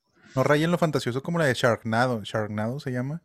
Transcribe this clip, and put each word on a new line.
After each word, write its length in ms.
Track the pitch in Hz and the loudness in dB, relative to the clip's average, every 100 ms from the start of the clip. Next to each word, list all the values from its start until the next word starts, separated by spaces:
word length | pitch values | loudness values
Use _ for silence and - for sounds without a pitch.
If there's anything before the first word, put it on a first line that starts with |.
| _ _ - | _ _ -6
No 80 | 127 | 0
raya 200 | 131 147 165 | 4 4 2
en 40 | |
lo 80 | 175 | 2
fantasiodo 440 | 165 139 123 120 | 2 0 -2 -4
como 160 | 151 170 | -2 0
la 80 | 151 | 2
de 80 | |
Sharknado, 680 | 120 127 110 113 113 131 117 | 2 2 2 0 0 2 -2
Sharknado 560 | 98 110 104 107 110 139 | -4 -4 -4 -4 -4 -6
se 100 | 135 | -6
llama, 300 | 123 131 165 | -4 -4 -8